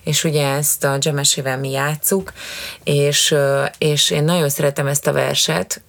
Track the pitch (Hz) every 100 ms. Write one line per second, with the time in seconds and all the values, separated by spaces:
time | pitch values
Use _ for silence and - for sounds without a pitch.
0 | - 147 170 151 139 139 147 - 143 139
1 | 147 143 131 - 135 131 135 135 143 151
2 | - 196 190 - - - - - - 143
3 | 143 143 - 151 139 139 139 - 156 147
4 | - 165 151 175 143 139 147 143 139 143
5 | 151 143 131 147 - 165 185 -